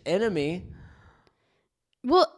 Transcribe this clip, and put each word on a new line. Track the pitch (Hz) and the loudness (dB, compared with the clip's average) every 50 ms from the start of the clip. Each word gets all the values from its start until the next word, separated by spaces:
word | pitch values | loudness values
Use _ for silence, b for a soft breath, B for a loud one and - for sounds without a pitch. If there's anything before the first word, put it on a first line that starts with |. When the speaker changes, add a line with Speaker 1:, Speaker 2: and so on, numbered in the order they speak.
| - | -6
Speaker 1:
enemy." | - 165 196 226 226 185 156 143 147 170 180 - b b b b b b b b b b b b b b b b b b b b b _ _ _ _ _ _ - 247 | -4 -2 0 0 0 -2 -2 -2 -4 -4 -6 -10 b b b b b b b b b b b b b b b b b b b b b _ _ _ _ _ _ -2 2
Speaker 2:
Well, | 320 370 349 - - | 4 4 4 2 0